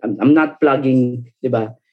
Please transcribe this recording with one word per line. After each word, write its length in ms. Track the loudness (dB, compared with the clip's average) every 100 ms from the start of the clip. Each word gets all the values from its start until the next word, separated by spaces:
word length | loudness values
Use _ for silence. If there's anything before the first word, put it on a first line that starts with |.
I'm, 160 | -8 -2
I'm 120 | 2 2
not 240 | 0 0
plugging, 720 | 0 2 2 2 0 -4 -12 _
diba? 320 | -4 -2 -4 -10 _